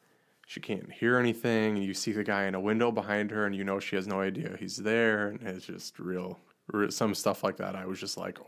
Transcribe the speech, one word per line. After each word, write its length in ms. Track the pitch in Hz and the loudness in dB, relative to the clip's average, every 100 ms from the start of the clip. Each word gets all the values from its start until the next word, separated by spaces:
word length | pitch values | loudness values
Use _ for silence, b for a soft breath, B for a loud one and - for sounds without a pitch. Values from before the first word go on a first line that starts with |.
| b b b b b | b b b b b
she 140 | - | -10
can't 320 | - 101 - | -6 -6 -6
hear 260 | - 117 123 | 0 4 4
anything, 600 | 120 113 120 113 110 104 | 4 2 2 4 4 2
and 80 | 98 | -2
you 80 | |
see 180 | 95 - | -2 -2
the 100 | 104 | 0
guy 220 | 101 101 98 | 0 0 0
in 100 | 95 | 0
a 40 | |
window 320 | 101 110 120 | 2 4 4
behind 400 | 113 101 104 104 | 2 2 2 2
her, 140 | 107 104 | 0 0
and 100 | 98 | 0
you 80 | |
know 160 | 98 98 | 0 -2
she 160 | - 98 | 0 -2
has 120 | 95 | 0
no 140 | 95 | 0
idea 340 | 95 92 123 95 | 0 0 -4 -6
he's 180 | 92 104 | -8 -4
there, 500 | 104 117 113 107 104 | 2 4 6 4 0
and 140 | 110 | -4
it's 220 | 110 92 - | -8 -8 -10
just 340 | 92 - - | -12 -12 -8
real, 400 | 90 90 92 90 _ _ - | -4 -4 -4 -10 _ _ -4
re-, 180 | 107 101 | 0 0
some 240 | - 110 | 2 0
stuff 300 | 95 110 92 | 2 0 2
like 140 | 101 - | 0 -2
that, 180 | 98 95 | -4 -6
I 100 | 92 | -6
was 140 | 95 | -6
just 160 | 95 - | -6 -6
like, 220 | 92 92 | -6 -8